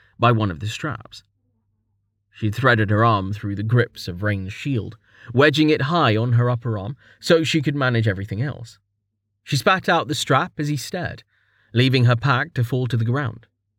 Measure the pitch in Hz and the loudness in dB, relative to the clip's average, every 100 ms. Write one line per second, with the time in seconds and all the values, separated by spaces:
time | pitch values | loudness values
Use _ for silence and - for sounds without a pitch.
0 | _ - 117 113 107 82 104 - 156 - | _ 0 2 2 0 -4 -8 -8 -8 -10
1 | - - - _ _ _ _ _ _ _ | -14 -20 -20 _ _ _ _ _ _ _
2 | _ _ _ - 110 104 127 117 104 107 | _ _ _ -6 -4 0 2 2 2 2
3 | 117 107 95 104 104 101 110 120 - - | 2 2 -2 -6 -6 -6 0 2 0 -4
4 | - 87 104 101 95 - 143 127 98 - | -12 -6 -4 -4 -6 -8 -6 -4 -6 -12
5 | _ _ - 117 147 147 151 156 135 170 | _ _ -4 2 4 6 4 2 0 2
6 | 135 107 123 120 120 120 120 107 98 - | 2 2 2 2 2 0 -4 -6 -8 -12
7 | _ _ - 165 151 160 151 143 131 117 | _ _ 2 2 2 0 0 0 0 2
8 | 110 92 98 98 143 - 113 - _ _ | 0 -2 -6 -6 -6 -8 -16 -20 _ _
9 | _ _ _ _ - 139 - 190 - 170 | _ _ _ _ -6 -2 0 0 2 0
10 | 117 151 - 139 175 - 147 147 - 185 | 0 -4 0 0 0 -4 -4 -4 -6 -8
11 | 127 - - _ _ _ _ 113 131 131 | -8 -10 -18 _ _ _ _ 2 4 4
12 | 120 120 139 127 156 - 117 127 127 113 | 4 4 2 0 -2 -4 -2 -2 -2 -2
13 | 113 127 139 - - _ _ | 0 -2 -4 -8 -16 _ _